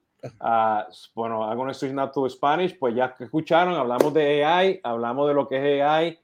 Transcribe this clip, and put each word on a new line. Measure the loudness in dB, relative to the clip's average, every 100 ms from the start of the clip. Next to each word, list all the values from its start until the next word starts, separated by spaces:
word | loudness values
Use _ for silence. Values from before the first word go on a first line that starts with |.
| _ _ -18 -8
Ah, | -2 2 2 0 -4
s-, | -14 -18
bueno, | -8 -6 -4
I'm | -4 -4
gonna | -6
switch | -6 -6
now | -4 -4
to | -2 -4
Spanish. | -2 0 0 -2 -2
Pues | -4
ya | 0 -4
que | -6
escucharon, | -6 -6 2 2 2
hablamos | 0 0 2 2
de | 4 2 2
A | 2 4
I, | 2 0
hablamos | -4 -4 -2 0 0
de |
lo | 2 0
que | 0 0 2
es |
A | 2 2
I | 0 -6